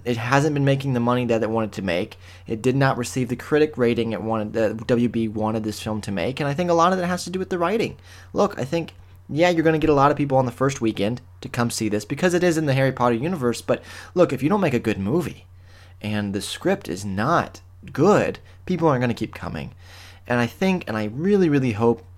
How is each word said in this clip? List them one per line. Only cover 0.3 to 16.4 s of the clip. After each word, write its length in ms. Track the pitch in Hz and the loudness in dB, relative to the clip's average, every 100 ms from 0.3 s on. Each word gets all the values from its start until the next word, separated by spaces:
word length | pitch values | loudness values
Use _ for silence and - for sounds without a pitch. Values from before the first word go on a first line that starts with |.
| 139 151 | 2 2
been 100 | 143 | 2
making 300 | 139 135 139 | 2 2 0
the 60 | 123 | 0
money 240 | 117 123 120 | 0 0 2
that 180 | 113 | 0
it 60 | 110 | 0
wanted 240 | 113 107 | 0 -2
to 80 | 104 | -4
make. 360 | 95 87 107 - - - - | -2 -2 -4 -8 -20 -18 -8
It 140 | 113 | -2
did 160 | 120 131 | 0 2
not 200 | 135 120 | 2 0
receive 300 | 120 - 123 | -4 -4 -4
the 80 | 123 | -4
critic 420 | - 151 151 151 | 0 2 2 2
rating 360 | 120 120 113 | 2 2 0
it 80 | 107 | -2
wanted, 320 | 110 110 104 | -2 -2 -2
that 340 | 104 107 110 120 | 0 0 0 0
W 220 | 120 120 | 2 2
B 180 | 117 113 | 0 -2
wanted 360 | 107 107 113 | -2 -2 -2
this 180 | 107 101 | -4 -6
film 180 | 113 107 | -6 -6
to 100 | 101 | -4
make. 280 | 98 87 135 | -4 -2 -2
And 80 | 143 | -4
I 60 | |
think 160 | 143 175 | -2 0
a 60 | 170 | 2
lot 180 | 165 | 4
of 60 | 190 | 2
that 80 | 175 | -2
has 180 | 180 - | -4 -6
to 60 | |
do 80 | 185 | -6
with 100 | 185 | -4
the 100 | 180 | -2
writing. 380 | 170 220 156 - - - - | 0 0 -2 -6 -18 -20 -6
Look, 260 | - 196 - | 0 0 0
I 60 | |
think, 300 | 127 170 165 - - - - | -4 -4 -6 -12 -20 -20 -8
yeah, 220 | 139 175 | 2 2
you're 140 | 170 | 4
gonna 140 | 160 160 | 2 4
get 120 | 151 | 4
a 40 | |
lot 180 | 143 139 | 4 4
of 60 | 147 | 4
people 200 | 143 135 | 0 2
on 80 | 127 | 0
the 60 | |
first 280 | - 135 139 | 0 -2 0
weekend 420 | 113 107 101 123 - - | -2 0 -2 -4 -10 -16
to 80 | - | -8
come 200 | - 120 | -4 -2
see 200 | - 110 | -2 -2
this 160 | 104 - | -2 -4
because 280 | 139 185 | -2 0
it 100 | 175 | 2
is 140 | 180 160 | 2 2
in 80 | 156 | 2
the 80 | |
Harry 200 | 131 135 | 2 0
Potter 220 | 131 120 117 | 2 2 2
universe. 460 | 147 185 123 113 | -2 -2 -2 -2
But 220 | - 120 - - - | -2 -2 -4 -18 -4
look, 180 | 180 165 | 2 2
if 100 | 135 | 2
you 60 | 143 | 0
don't 140 | 208 | 2
make 120 | 175 | 2
a 60 | 120 | 0
good 200 | 113 98 | 0 -2
movie 480 | 98 151 135 - - - - - - - | 0 -2 -2 -8 -18 -20 -20 -20 -20 -12
and 320 | 104 107 101 | -6 -4 -2
the 80 | 101 | -4